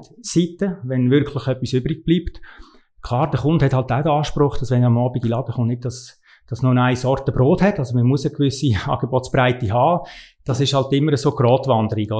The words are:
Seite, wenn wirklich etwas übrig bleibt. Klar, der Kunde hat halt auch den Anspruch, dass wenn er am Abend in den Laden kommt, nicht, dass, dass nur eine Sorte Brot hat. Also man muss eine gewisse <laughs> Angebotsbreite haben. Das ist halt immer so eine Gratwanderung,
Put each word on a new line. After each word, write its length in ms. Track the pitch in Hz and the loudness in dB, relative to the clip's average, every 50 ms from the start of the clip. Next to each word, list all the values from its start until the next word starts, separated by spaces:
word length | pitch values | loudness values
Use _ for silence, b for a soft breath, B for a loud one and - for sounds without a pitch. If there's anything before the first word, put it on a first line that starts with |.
| - - - - | -8 -12 -20 -14
Seite, 560 | - - - 165 180 170 175 - 196 190 - - 127 | -10 -2 0 0 0 0 -2 -4 -4 -4 -4 -6 -8
wenn 260 | 127 131 127 123 123 | -4 -2 0 2 2
wirklich 360 | 139 147 - - - 131 - | 2 2 0 -2 -6 -6 -4
etwas 260 | 131 127 127 123 - 127 | -4 -4 -4 -4 -2 -2
übrig 320 | 127 120 151 160 - - | -2 -2 -2 -6 -4 0
bleibt. 340 | 160 170 180 175 - - b b b b b b b b b b b _ - | 0 0 0 0 -4 -10 b b b b b b b b b b b _ -16
Klar, 280 | - - 120 127 160 147 | -8 -4 -2 -2 0 0
der 120 | 139 117 | -2 0
Kunde 240 | 123 147 170 151 139 | 0 2 2 2 2
hat 80 | 127 127 | 2 2
halt 180 | 131 123 - | 0 0 0
auch 120 | 117 135 151 | -2 -2 0
den 80 | 160 | 0
Anspruch, 460 | 143 151 143 - - - 143 143 - | 0 0 0 -2 0 0 0 2 0
dass 120 | - 120 123 | 0 0 0
wenn 120 | 127 123 123 | 2 2 4
er 40 | |
am 100 | 120 117 120 | 4 4 2
Abend 180 | 123 127 - | 0 0 -2
in 40 | 120 123 | -2 -2
den 80 | 113 | -2
Laden 220 | 117 123 123 - - | -2 -2 -4 -4 -4
kommt, 140 | 127 117 | -2 -2
nicht, 160 | 117 123 120 123 | -2 -2 -4 -6
dass, 380 | 120 - - - - - b b b b b b | -8 -10 -10 -14 -18 -20 b b b b b b
dass 140 | - 117 - | -12 -4 0
nur 100 | 127 127 | 2 2
eine 240 | 123 123 123 127 123 | 4 4 4 2 0
Sorte 360 | - - 127 135 - - - - | 0 0 0 -2 0 -2 -2 0
Brot 280 | 127 127 143 185 - | 2 4 4 4 4
hat. 180 | 180 208 202 - | 4 2 2 0
Also 160 | 123 117 120 | -4 -2 0
man 100 | 123 120 | 2 2
muss 200 | 123 139 143 - | 2 2 2 0
eine 80 | 151 - | -2 -2
gewisse 380 | - 143 135 - - 151 135 104 90 | 0 0 0 0 0 0 0 0 0
<laughs> 60 | - 143 | -2 -4
Angebotsbreite 800 | 139 - 135 117 131 127 127 - - 135 127 127 123 - 120 98 113 | -4 -4 -2 -2 -2 -2 -2 -2 0 2 2 2 0 -2 -2 -2 0
haben. 320 | 120 131 165 175 170 B B B B B B B _ - | 2 2 2 2 0 B B B B B B B _ -6
Das 160 | - 120 127 | -4 -2 0
ist 120 | 139 117 139 | 0 0 0
halt 200 | 135 127 - 147 | 0 0 0 0
immer 240 | 151 151 156 143 | 0 2 2 0
so 140 | - - 147 | 0 0 0
eine 60 | - - 123 | 0 2 4
Gratwanderung, 640 | 117 127 135 123 135 117 110 110 104 110 107 104 104 107 110 | 4 4 2 2 2 2 2 0 0 -2 -4 -4 -4 -4 -4